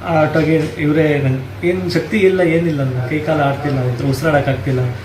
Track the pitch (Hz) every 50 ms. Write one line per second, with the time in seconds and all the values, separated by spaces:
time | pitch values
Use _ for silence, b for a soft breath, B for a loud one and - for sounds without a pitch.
0 | - 175 165 156 151 139 123 160 151 156 160 156 147 - - - 151 147 151 160
1 | 156 151 147 139 135 131 131 131 131 - - - - 175 180 185 180 175 - 165
2 | 160 - 220 214 190 190 185 185 180 165 160 165 170 170 151 143 135 131 127 127
3 | 123 123 151 151 147 165 156 151 143 139 139 - - 147 135 131 123 127 123 123
4 | 139 139 131 - 156 160 151 143 - 143 131 - - 143 127 127 127 123 - -